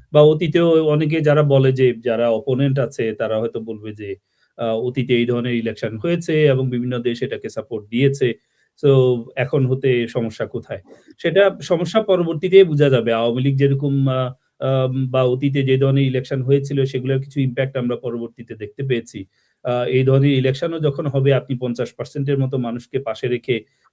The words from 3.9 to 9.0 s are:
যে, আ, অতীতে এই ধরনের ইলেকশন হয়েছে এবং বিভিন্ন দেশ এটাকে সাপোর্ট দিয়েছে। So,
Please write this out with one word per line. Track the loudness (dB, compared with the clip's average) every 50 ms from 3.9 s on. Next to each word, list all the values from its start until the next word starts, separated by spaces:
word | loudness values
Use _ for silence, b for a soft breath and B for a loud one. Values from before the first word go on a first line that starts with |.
| -12
যে, | -12 -10 -12 -12 -12 _ _ _ _ _ _ _ -8
আ, | -6
অতীতে | -4 -4 -2 -4 -4 -4 -4 -2 0 2
এই | 0 2
ধরনের | 0 -2 -2 -2 -2 -4
ইলেকশন | -4 -4 -4 -6 -6 -8 -8 -8 -6
হয়েছে | -4 -4 -4 -4 -4 -2 0 2 4
এবং | 4 2 2 0 -2
বিভিন্ন | -4 -4 -4 -4 -6 -4
দেশ | -4 -4 -4 -4 -6
এটাকে | -6 -6 -8 -10 -10
সাপোর্ট | -10 -10 -10 -8 -10 -12 -10 -6
দিয়েছে। | -2 0 2 2 2 2 -2 -2 -2 -4 _ _ _ _ _ _ _ _ 2
So, | 4 4 6